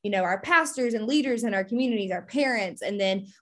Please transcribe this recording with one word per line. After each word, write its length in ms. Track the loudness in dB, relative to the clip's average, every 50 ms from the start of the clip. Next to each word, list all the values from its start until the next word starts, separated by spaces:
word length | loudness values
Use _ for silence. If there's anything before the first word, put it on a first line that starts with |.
you 80 | -4 -2
know, 140 | 0 2 2
our 160 | 2 0 -2
pastors 540 | 0 2 4 4 2 2 -2 -2 -2 0 0
and 120 | -2 0
leaders 380 | 2 2 2 2 2 0 0 0
in 100 | 0 0
our 100 | 0 -2
communities, 460 | 0 0 0 2 2 0 0 0 -2
our 120 | -4 -6
parents. 600 | -6 -4 -2 0 0 2 0 0 -2 -4 -6 -6
And 180 | -6 -4 -2 0
then 280 | 2 2 0 0 -4 -8 -18 _